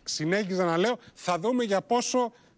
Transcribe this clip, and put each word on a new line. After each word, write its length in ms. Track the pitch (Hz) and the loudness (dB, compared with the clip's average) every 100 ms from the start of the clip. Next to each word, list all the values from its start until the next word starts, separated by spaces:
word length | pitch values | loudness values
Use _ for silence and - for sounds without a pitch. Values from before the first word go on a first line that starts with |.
συνέχιζα 600 | - - 156 196 196 185 | -10 -6 -2 -2 0 0
να 120 | 180 165 | 0 2
λέω, 220 | 208 247 - | 0 -2 -8
θα 240 | - - 175 | -8 -4 -2
δούμε 260 | 196 247 | 0 0
για 160 | 233 196 | 0 0
πόσο 500 | - 240 240 254 240 - _ | 2 0 2 0 -2 -4 _